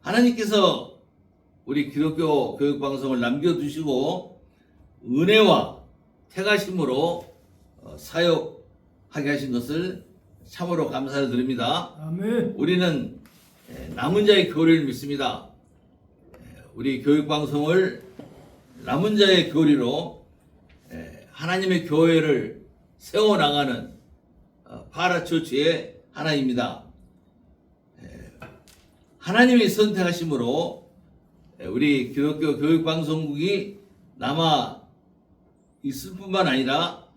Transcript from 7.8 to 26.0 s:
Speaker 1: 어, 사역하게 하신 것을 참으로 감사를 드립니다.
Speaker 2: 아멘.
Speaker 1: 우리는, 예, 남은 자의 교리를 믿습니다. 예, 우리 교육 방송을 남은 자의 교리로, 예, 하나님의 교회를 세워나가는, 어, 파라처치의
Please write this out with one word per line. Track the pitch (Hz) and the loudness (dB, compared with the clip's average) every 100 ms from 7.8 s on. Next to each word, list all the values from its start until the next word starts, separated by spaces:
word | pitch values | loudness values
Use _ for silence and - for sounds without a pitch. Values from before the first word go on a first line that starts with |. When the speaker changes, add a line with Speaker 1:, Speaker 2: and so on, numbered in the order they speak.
Speaker 1:
어, | - - | -20 -20
사역하게 | - 165 175 160 - - - _ _ _ _ 151 143 | -10 -2 2 2 -2 -14 -20 _ _ _ _ -6 -2
하신 | 143 139 | -2 -2
것을 | 120 120 156 185 185 - _ _ _ - | -6 -4 -6 -6 -8 -16 _ _ _ -20
참으로 | - 175 170 147 | -10 -6 -2 -2
감사를 | 135 135 139 135 | -4 -6 -4 -2
드립니다. | 120 127 120 117 160 180 151 | -2 -2 -2 -2 -2 -4 -12
Speaker 2:
아멘. | 156 175 208 233 - - | -10 -6 -2 -2 -2 -2
Speaker 1:
우리는, | 147 180 180 147 120 - - _ _ _ - | 0 2 0 -2 -6 -12 -20 _ _ _ -20
예, | 71 71 | -18 -14
남은 | 82 123 196 208 | -6 -2 2 6
자의 | 196 170 | 4 4
교리를 | 151 165 165 143 | 2 4 4 2
믿습니다. | 120 143 143 127 101 - - _ _ _ _ _ _ _ | -6 -8 -4 -4 -6 -12 -20 _ _ _ _ _ _ _
예, | - - - - | -20 -20 -20 -20
우리 | - 127 127 | -6 -4 -2
교육 | 113 151 147 | 4 2 4
방송을 | 151 147 147 151 185 185 120 - - - - - - _ - | -2 -2 -2 2 2 2 -4 -18 -20 -20 -20 -20 -20 _ -18
남은 | - 135 208 208 | -6 -2 0 4
자의 | 196 180 160 | 6 6 4
교리로, | 160 156 143 120 - - - - _ _ _ _ _ _ | 2 4 4 2 -4 -6 -14 -20 _ _ _ _ _ _
예, | 82 80 - - | -18 -18 -20 -20
하나님의 | - 156 185 190 180 - | -10 -4 -2 2 0 2
교회를 | 151 165 160 151 131 104 - - _ _ _ | 4 6 6 4 0 -2 -10 -20 _ _ _
세워나가는, | - 202 214 190 147 143 139 120 - - _ _ _ _ _ _ _ | -6 0 4 4 2 0 -2 -4 -8 -18 _ _ _ _ _ _ _
어, | 120 - | -20 -18
파라처치의 | - 180 180 - 165 - 127 156 165 - - | -2 0 0 0 -2 -2 0 2 0 -4 -18